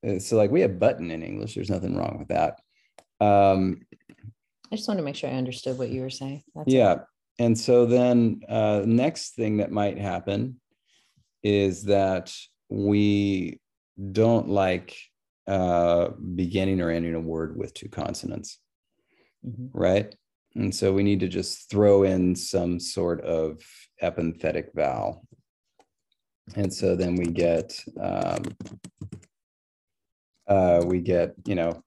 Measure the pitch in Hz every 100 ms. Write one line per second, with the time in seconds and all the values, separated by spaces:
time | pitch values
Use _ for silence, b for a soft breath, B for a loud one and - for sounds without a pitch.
0 | 113 95 - 110 104 147 190 92 104 -
1 | 85 80 85 98 107 - 92 95 95 92
2 | 85 - - 85 78 - _ b b b
3 | _ _ 104 101 98 95 92 - - -
4 | _ - 107 _ _ _ - 214 - 202
5 | 147 143 139 131 127 123 - 127 123 131
6 | 131 131 135 139 _ - 151 131 107 87
7 | - _ _ _ 120 113 - 123 120 123
8 | 123 120 113 - - 113 107 104 101 117
9 | 139 160 - - 110 107 104 104 101 -
10 | 101 90 87 101 127 127 _ _ _ _
11 | _ _ _ _ 101 101 98 87 98 101
12 | 98 92 87 - - _ _ 107 101 101
13 | 104 101 101 98 85 - _ _ _ -
14 | 98 98 110 117 95 101 95 90 92 -
15 | - _ _ _ - 98 92 87 87 85
16 | 87 - 90 90 90 98 95 95 85 85
17 | 85 82 82 80 80 78 - - - -
18 | - - - - - - _ _ _ _
19 | _ _ _ _ - 113 123 - 90 98
20 | 107 - _ _ _ - 101 101 98 95
21 | 101 101 95 90 90 - - 101 104 98
22 | 95 92 90 90 - 95 87 87 - -
23 | 87 85 - 82 80 78 - - - _
24 | 90 85 82 82 80 87 80 - 73 64
25 | 50 - _ _ _ _ _ _ _ _
26 | _ _ _ _ - - 95 - 95 90
27 | 90 90 87 85 85 85 - - - -
28 | 50 50 50 50 50 - - - - _
29 | - - _ _ _ _ _ _ _ _
30 | _ _ _ _ - 98 90 87 87 90
31 | 87 87 85 - - 95 82 82